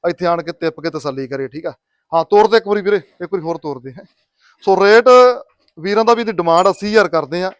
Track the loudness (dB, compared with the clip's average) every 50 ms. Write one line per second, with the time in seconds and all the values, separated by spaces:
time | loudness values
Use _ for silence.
0 | -6 -6 -6 _ -4 -4 -4 -4 -6 -12 -10 _ -8 -8 -8 -6 -10 -10 -10 -8
1 | -10 -10 -10 -10 -10 -10 -10 -10 -10 -12 -14 -12 -12 -12 -14 _ _ _ _ _
2 | _ _ -4 -4 -2 _ 4 4 4 4 2 0 0 -2 -6 -4 -2 -2 -4 -4
3 | -4 _ _ _ -10 -8 -8 -8 -6 -8 -10 -8 -10 -12 -12 -12 -14 -18 -20 -20
4 | -20 _ _ _ _ _ _ _ _ _ _ _ 0 0 2 2 4 6 4 6
5 | 6 6 6 6 6 4 2 -2 -12 _ _ _ _ _ _ -12 -8 -4 -2 0
6 | 2 0 0 0 -2 -6 -4 -4 0 2 2 2 2 2 -2 -2 -8 0 0 2
7 | 2 2 -2 -4 -4 -4 -8 -6 -6 -8 -10